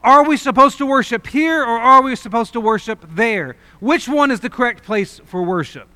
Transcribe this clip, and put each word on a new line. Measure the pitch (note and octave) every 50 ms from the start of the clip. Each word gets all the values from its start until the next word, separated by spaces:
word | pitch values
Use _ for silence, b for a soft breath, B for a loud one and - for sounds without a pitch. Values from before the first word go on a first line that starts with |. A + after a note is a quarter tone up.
| -
"Are | A#3 C4+ D4 D4
we | D4+ D4+
supposed | - - C#4 G#3 B3 C4+ C4+ - -
to | C#4+
worship | C4+ C4+ C4+ G#3+ - A#3+ G#3 -
here | - - C#4+ D#4 D#4+ D#4+ D#4
or | C4+ A#3 A#3
are | A#3 A#3 B3+ C4+ C4+
we | C4 C4 B3
supposed | - - A#3 G3+ A#3 A3+ - -
to | A#3+
worship | G#3+ A3 A3 G3+ - - A3 - -
there? | D#3+ D#3+ F3 A3+ A#3 A3 G3 D3+ B2+ A#2+ b b b b b
Which | G3 B3 D#4+ - - B3
one | C#4+ D4 C#4+ C#4
is | B3+ F#3
the | - A#3+
correct | - - A#3+ A#3+ G#3+ - _
place | - A3 G#3 G3 - - - -
for | - - F#3 F3+
worship?" | E3+ F#3 F3 D3 - - C3+ G2+ _ _